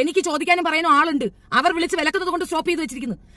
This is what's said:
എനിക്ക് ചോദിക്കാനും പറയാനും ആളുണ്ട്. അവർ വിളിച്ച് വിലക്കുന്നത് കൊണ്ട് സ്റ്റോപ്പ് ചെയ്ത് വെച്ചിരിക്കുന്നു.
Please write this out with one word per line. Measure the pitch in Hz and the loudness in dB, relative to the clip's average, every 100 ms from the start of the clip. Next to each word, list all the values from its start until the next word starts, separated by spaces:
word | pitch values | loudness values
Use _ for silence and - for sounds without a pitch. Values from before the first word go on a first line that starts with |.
എനിക്ക് | 302 359 339 | 0 0 0
ചോദിക്കാനും | 294 339 349 339 | 0 2 2 2
പറയാനും | 311 339 285 | 0 4 4
ആളുണ്ട്. | 330 285 233 - _ 247 | 4 0 -4 -8 _ 0
അവർ | 330 339 | 2 2
വിളിച്ച് | 339 339 | 0 0
വിലക്കുന്നത് | 311 381 359 | 0 0 -2
കൊണ്ട് | 339 - | -4 -2
സ്റ്റോപ്പ് | 320 349 | -2 -2
ചെയ്ത് | 330 | -2
വെച്ചിരിക്കുന്നു. | 269 262 240 180 - | -4 -8 -8 -10 -14